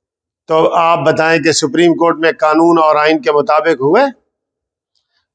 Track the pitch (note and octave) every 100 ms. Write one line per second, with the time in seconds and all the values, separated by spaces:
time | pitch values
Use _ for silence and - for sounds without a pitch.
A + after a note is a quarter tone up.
0 | _ _ _ _ - D#3+ E3 D#3+ E3 E3+
1 | C#3+ D#3 D#3+ E3 D3+ D3 D3+ D3+ E3+ D#3+
2 | E3+ D3+ E3 D3+ D#3 D#3 E3+ E3+ D#3 D3+
3 | D3+ D#3+ C#3+ D3 C#3+ D3+ D#3 C#3+ C#3 G3
4 | C#4 - _ _ _ _ _ _ _ _
5 | _ _ _